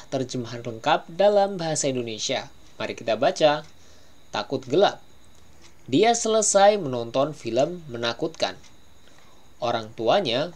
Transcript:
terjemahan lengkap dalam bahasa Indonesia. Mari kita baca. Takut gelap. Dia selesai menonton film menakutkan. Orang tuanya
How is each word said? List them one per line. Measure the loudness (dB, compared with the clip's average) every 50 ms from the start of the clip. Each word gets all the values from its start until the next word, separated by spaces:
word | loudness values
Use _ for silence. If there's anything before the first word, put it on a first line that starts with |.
| -6 -6
terjemahan | -6 -4 -4 -4 -6 -8 -8 -8 -10 -10 -10
lengkap | -10 -10 -6 0 0 0 0 0 -2
dalam | 0 2 4 4 6 4 2 2 0 -4
bahasa | -4 -4 -2 -2 -2 -2
Indonesia. | -2 -2 -4 -6 -6 -6 -4 -4 -4 -4 -6 -8 -14 -20 -20 -18 -12 -8
Mari | -8 -8 -8
kita | -6 -4 -2 0 2
baca. | 2 0 2 4 4 4 4 2 -2 -10 -18 -20 -20 -20 -20 -20 -20 -20 -20 -20 -14 -8
Takut | -6 -6 -6 -4 -6 -6 -4
gelap. | 0 2 4 4 4 2 0 -10 -20 -20 -20 -20 -20 -20 -20 -20 -20 -20 -20 -20 -20 -20 -20 -6 0
Dia | 2 4 4 4 4
selesai | 2 0 0 2 2 2 4 4 6 6 6 6 4
menonton | 0 -4 -4 -4 -6 -4 -2 0 0 -2 -2
film | -6 -8 -2 0 0 0 0 -2 -6 -12 -12
menakutkan. | -8 -6 -4 -4 -4 -4 -4 -6 -4 -4 -4 -4 -4 -6 -16 -20 -20 -20 -20 -20 -20 -20 -20 -20 -20 -20 -20 -20 -20 -20 -20 -20 -12 -6
Orang | -4 -2 -2 -4 -4 -8
tuanya | -8 -2 0 2 2 2 2 0 0 -2 -2 -4 -8